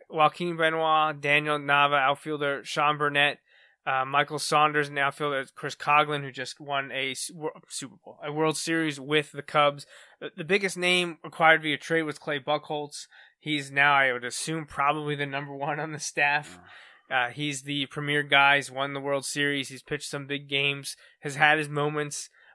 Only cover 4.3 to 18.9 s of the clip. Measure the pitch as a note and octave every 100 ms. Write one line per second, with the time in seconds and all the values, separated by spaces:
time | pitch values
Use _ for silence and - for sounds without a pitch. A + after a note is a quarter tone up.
4.3 | D3 - D3+ D3+ D3+ C#3+ C#3+ C#3 - D3
5.3 | C3+ B2+ - C#3+ - - D3 D3 D3 C#3
6.3 | B2+ B2 - C#3+ C#3 C3+ C3 C3+ B2+ -
7.3 | E3+ D3+ F#3+ - - C3+ - - A2+ D3
8.3 | D3 D#3+ D3+ - E3 D#3 C#3 C3+ D3+ C#3+
9.3 | C#3+ - D3+ D3 C#3+ - - - - D#3
10.3 | - D#3 G3+ G3 F3+ F3+ F3+ F3 D#3 E3
11.3 | - D#3+ D#3+ D#3 C#3 - E3 D#3 C#3 -
12.3 | D3 C3 D3+ - D3+ D3 - - - -
13.3 | _ D3 D3+ C#3 C#3 C#3+ C#3 C3+ B2 A#2+
14.3 | - - D#3+ D3 - C#3+ D3+ D3 C#3+ C#3+
15.3 | C#3 C#3+ C#3 C#3 D3+ D#3 D3+ - - C#3+
16.3 | D3 D3 - - - - - - C3 B2
17.3 | B2+ D3 C#3 C#3 C#3+ C3+ D3+ D3 D3 C#3+
18.3 | C#3 C#3 C#3+ C3 B2+ C#3